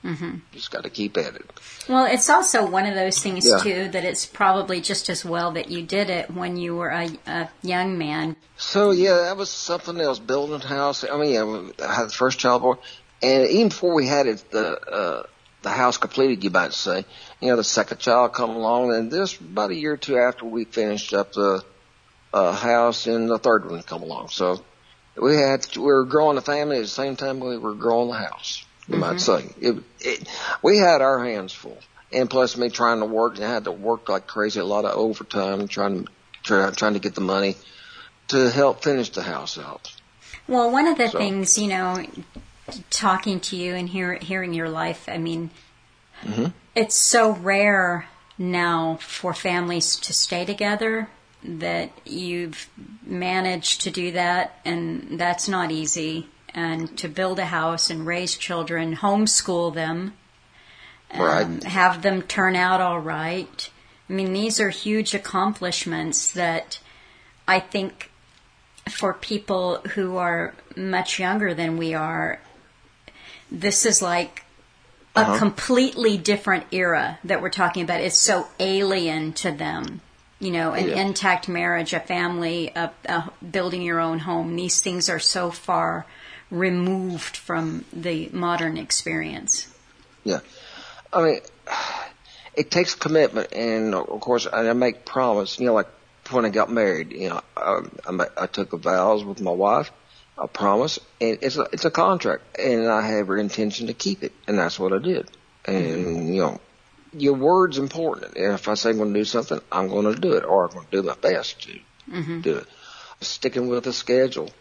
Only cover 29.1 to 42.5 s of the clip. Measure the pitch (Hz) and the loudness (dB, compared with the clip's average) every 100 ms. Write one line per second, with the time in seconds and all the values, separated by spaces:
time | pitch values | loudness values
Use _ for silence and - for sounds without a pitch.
29.1 | 85 - 90 - - 123 113 - _ - | 0 2 2 0 -4 -2 -2 -6 _ -6
30.1 | 117 - - - - - 208 185 156 135 | -6 -8 -10 -6 0 4 6 8 6 6
31.1 | 131 123 107 92 - - - - _ _ | 2 0 -4 -8 -12 -16 -18 -20 _ _
32.1 | 127 127 131 127 120 120 - 120 117 107 | 0 2 4 2 2 -2 2 2 4 0
33.1 | 110 117 104 107 120 104 90 101 117 - | 2 0 0 -4 -2 -4 -4 -2 -2 0
34.1 | 98 - - 104 104 92 104 104 98 110 | -4 -2 -2 0 0 0 0 0 2 0
35.1 | 107 - 104 95 98 101 - 101 95 - | -2 -6 -2 -2 -2 -4 -2 0 0 -6
36.1 | _ _ - - 101 98 95 107 101 101 | _ _ -14 2 4 4 2 2 2 -2
37.1 | 95 95 98 98 98 - - - - - | -2 0 2 0 -2 -12 -20 -20 -20 -20
38.1 | _ - 135 127 123 139 - 151 135 113 | _ -2 4 4 6 4 4 0 0 -2
39.1 | - 92 80 - - 76 - - - _ | -4 -6 -8 -8 -10 -12 -14 -16 -20 _
40.1 | _ - - - 254 233 262 320 311 233 | _ -20 -18 -2 2 4 4 4 4 2
41.1 | - 202 196 190 - 208 190 185 185 - | 2 0 0 2 2 2 0 -2 -4 -6
42.1 | - 175 - - | -14 -16 -18 -20